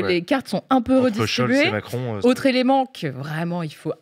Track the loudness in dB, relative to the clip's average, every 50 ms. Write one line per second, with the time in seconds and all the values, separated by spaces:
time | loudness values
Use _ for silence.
0 | 2 2 0 0 0 0 -2 -2 -2 -4 -6 -4 -2 0 0 0 2 4 4 4
1 | 4 2 2 0 -2 0 0 0 2 2 2 2 2 2 0 -2 -4 -4 -6 -6
2 | -4 -4 -2 0 2 2 2 2 2 2 2 2 2 2 2 2 0 -2 -6 -8
3 | -8 -8 -6 -8 -8 -8 -6 -4 -4 -4 -4 -4 -6 -8 -10 -8 -8 -8 -6 -4